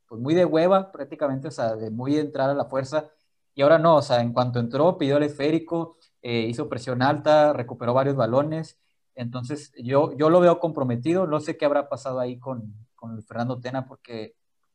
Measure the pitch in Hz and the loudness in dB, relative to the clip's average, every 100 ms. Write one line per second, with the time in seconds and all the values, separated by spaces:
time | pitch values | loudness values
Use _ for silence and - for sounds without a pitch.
0 | - 113 131 170 170 160 180 190 190 151 | -18 -8 0 2 4 4 4 2 0 -12
1 | 131 160 143 135 147 135 113 110 110 113 | -12 -6 -4 -4 -8 -6 -4 -4 -8 -6
2 | 131 151 151 135 135 143 - 135 131 151 | -2 -2 -2 -2 0 0 -2 -4 -4 -4
3 | - _ _ _ _ - 143 160 165 151 | -6 _ _ _ _ 2 6 6 6 4
4 | 127 120 120 123 123 120 117 135 170 180 | 4 0 0 0 0 0 -2 2 2 2
5 | 139 143 147 139 143 160 165 170 165 - | 0 2 0 -2 0 0 -2 -6 -6 -12
6 | _ _ 123 117 113 120 147 123 131 123 | _ _ -4 -2 -2 -4 -6 -6 -4 0
7 | 135 147 151 151 151 127 123 123 120 127 | 0 2 4 4 4 2 -4 -6 0 2
8 | 139 135 113 131 156 160 160 _ _ _ | 2 0 2 2 0 -4 -10 _ _ _
9 | _ - 120 123 123 147 - - 120 135 | _ -12 -10 -8 -8 -10 -12 -12 0 2
10 | 156 135 156 180 175 170 170 147 127 117 | 2 2 4 6 6 4 0 -4 -4 -2
11 | 156 180 175 151 156 - 147 143 139 139 | -2 0 0 -2 -4 -2 0 0 -2 -6
12 | 135 127 123 123 131 123 107 107 - _ | -6 -4 -6 -8 -10 -10 -12 -16 -20 _
13 | 117 113 - 113 123 123 123 131 131 131 | -14 -14 -12 -6 -6 -6 -8 -8 -10 -14
14 | - 113 107 _ _ _ _ | -14 -12 -12 _ _ _ _